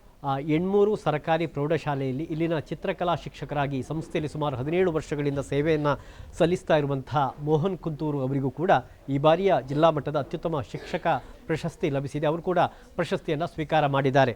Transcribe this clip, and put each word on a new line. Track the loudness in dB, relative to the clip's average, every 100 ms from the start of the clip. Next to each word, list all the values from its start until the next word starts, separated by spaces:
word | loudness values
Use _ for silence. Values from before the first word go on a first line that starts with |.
| -20 -10
ಆ, | -4 -4
ಎಣ್ಮೂರು | 0 0 2 4 4 2
ಸರ್ಕಾರಿ | 0 -2 0 0 0
ಪ್ರೌಢಶಾಲೆಯಲ್ಲಿ | -2 -2 0 0 -2 -2 -4
ಇಲ್ಲಿನ | -4 -4 -2 -2
ಚಿತ್ರಕಲಾ | -4 -6 -6 -2 -2 -2
ಶಿಕ್ಷಕರಾಗಿ | -4 -12 -6 -2 -2 -2
ಸಂಸ್ಥೆಯಲ್ಲಿ | -4 -6 -4 -4 -4
ಸುಮಾರು | -4 -4 -2
ಹದಿನೇಳು | -2 2 2
ವರ್ಷಗಳಿಂದ | 0 -2 -2 -2 -2
ಸೇವೆಯನ್ನು | -2 0 2 2 2 0 -4 -18 -18 0
ಸಲ್ಲಿಸ್ತಾ | 2 2 2 2
ಇರುವಂತಹ | 2 -2 -2 0 0 -2
ಮೋಹನ್ | 0 2 2 -2
ಕುಂತೂರು | -6 -4 -4 -2
ಅವರಿಗೂ | -2 -2 -2
ಕೂಡ | -2 4 4 2 -10 -4
ಈ | 2
ಬಾರಿಯ | 4 4 4 2 0
ಜಿಲ್ಲಾ | 4 4
ಮಟ್ಟದ | 4 -2 -4
ಅತ್ಯುತ್ತಮ | -4 -4 -4 -4
ಶಿಕ್ಷಕ | -4 -10 -8 -4 0 -2 -4 -16 -4
ಪ್ರಶಸ್ತಿ | -4 -4 -4 -2
ಲಭಿಸಿದೆ. | -2 -2 -2 0
ಅವರು | 0
ಕೂಡ | 0 2 2 0 -12 -6
ಪ್ರಶಸ್ತಿಯನ್ನು | -2 -2 -2 -2 -2
ಸ್ವೀಕಾರ | -4 0 2 2
ಮಾಡಿದ್ದಾರೆ. | 2 2 4 4